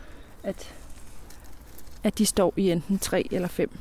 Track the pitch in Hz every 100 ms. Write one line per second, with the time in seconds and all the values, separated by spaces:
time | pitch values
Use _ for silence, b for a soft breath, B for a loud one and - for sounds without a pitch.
0 | B B B B 196 - - - - -
1 | - B B B B - - - - -
2 | 208 - 208 - 180 - 190 170 - 196
3 | - 185 - 190 180 - - -